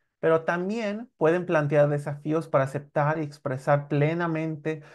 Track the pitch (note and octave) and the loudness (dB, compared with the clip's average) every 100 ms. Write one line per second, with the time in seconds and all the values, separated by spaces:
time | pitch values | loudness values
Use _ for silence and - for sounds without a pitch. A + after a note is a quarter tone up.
0 | _ _ D#3+ D#3+ D#3+ F3 F#3 A3+ G#3+ G#3 | _ _ 2 2 2 -2 -4 -4 -4 -6
1 | A#3+ _ D#3+ F3 E3+ E3 D3 D3 D3 C#3+ | -10 _ 2 2 2 0 2 4 4 2
2 | D3 C#3+ D#3 D#3 D#3 D3 C3+ C#3+ C#3+ - | -4 -8 -4 -4 0 0 0 -4 -6 -2
3 | D3 D#3+ D3+ - C3+ C3 D#3 C#3+ C#3+ D3 | 0 0 -6 -8 -8 -6 0 0 2 0
4 | D3 E3+ E3+ D#3+ D#3+ D#3 D#3+ D#3 - | 2 0 -2 -2 -4 -4 -6 -8 -10